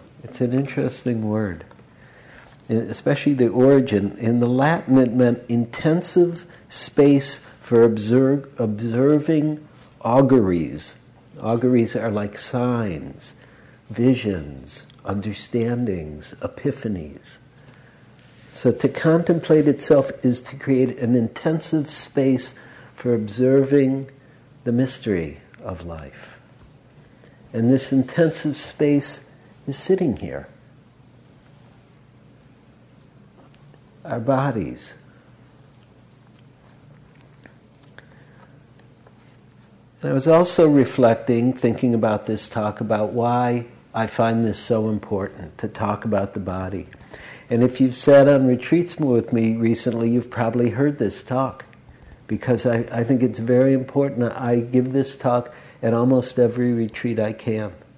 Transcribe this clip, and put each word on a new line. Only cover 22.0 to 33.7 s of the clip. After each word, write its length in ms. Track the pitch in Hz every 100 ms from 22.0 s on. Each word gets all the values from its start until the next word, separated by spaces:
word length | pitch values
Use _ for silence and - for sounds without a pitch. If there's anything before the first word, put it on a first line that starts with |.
| - - 135 127 - - - - -
for 200 | - 123
observing 960 | 117 107 107 127 135 135 143 131 135 131 - - - _ _
the 80 | 123
mystery 680 | 120 131 - 113 92 78 - - -
of 220 | 110 85 85
life. 520 | 80 69 - - - _ _ - - _ _ - _ - - -
And 160 | 113 117
this 220 | 131 -
intensive 640 | 135 127 - 165 - 151 135
space 720 | - - 147 143 - - - - - - -
is 100 | 139
sitting 400 | - 190 170 92
here. 320 | 85 67 - - _ _ _ _ _ _ _ _ _ - - _ _ _ _ _ - _ _ _ _ _ _ _ _ _ - _ - - -